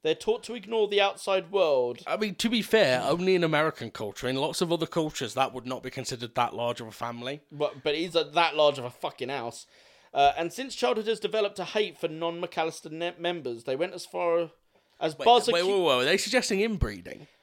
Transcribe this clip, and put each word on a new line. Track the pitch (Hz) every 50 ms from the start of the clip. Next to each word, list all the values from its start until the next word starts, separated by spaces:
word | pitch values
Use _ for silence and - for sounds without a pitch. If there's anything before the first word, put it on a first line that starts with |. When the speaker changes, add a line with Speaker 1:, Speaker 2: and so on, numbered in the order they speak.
Speaker 1:
They're | _ 156 160
taught | - - 220 220 - -
to | - 233
ignore | 240 185 202 226 226 214
the | 196 202 202
outside | 196 196 190 - - - 196 190 180 165
world. | 190 196 180 156 143 131 123 123 123 - -
Speaker 2:
I | - -
mean, | 214 214 214 175
to | - - 233
be | 233 226 196
fair, | - - 220 196 139 127 127 98
only | 127 151 170 180 185 190
in | 180 170
American | 160 156 147 156 160 151 - 127 110
culture. | - - 117 104 98 - -
In | 123 131
lots | 135 139 156 - -
of | 185 165 175
other | 165 160
cultures, | 151 - 175 156 156 - - 143 110 -
that | 127 135 131 117
would | 127 113
not | 123 131 - -
be | 131
considered | - 139 127 - 135 113 123 113 _
that | 131 120 113 -
large | 104 120 120 120 117
of | 120
a | 110
family. | 104 - 117 120 120 117 120 127 143 147 _ _
Speaker 1:
But, | 151 143 147 143 - 135 -
but | 156 147
it | 156
is | 170 185 160
a, | 165 156
that | 147 151 170 170 160 147
large | 151 151 147 139 135
of | 120
a | 123
fucking | - - - 160 - - 127 123
house. | 139 139 117 117 - - - _ _ _ _ - _ _ _ _ -
Uh, | - - 349 -
and | - 170 170
since | - - 269 269 -
childhood | - - 240 247 214 214
has | 214 226 -
developed | - 196 185 220 208 202 202 -
a | 180
hate | - - 214 214 185 156 -
for | -
non-McAllister | 165 156 160 165 170 170 170 180 175 - 180 160 165 160 - - 160
ne-, | 156 160 165 175 170 170
members, | 165 170 175 170 139 127 117 113 117
they | - 131
went | 135 170 190 190
as | 180 -
far | - - 180 180 170 170 170 170 160 - _ _ _ _ _ _ _ _ _
as | - 160 151
Speaker 2:
Wait, | - 139
Speaker 1:
Buzz | 226 240 240 -
Speaker 2:
wait, | 240 170 170 180
Speaker 1:
acu- |
Speaker 2:
wait, | 190 202 196 180 156 131
wait, | 123
are | 127
they | 143 180
suggesting | 202 - 208 220 254 - - 214 190
inbreeding? | 208 233 214 170 - 110 104 92 87 85 62 52 147 - _ _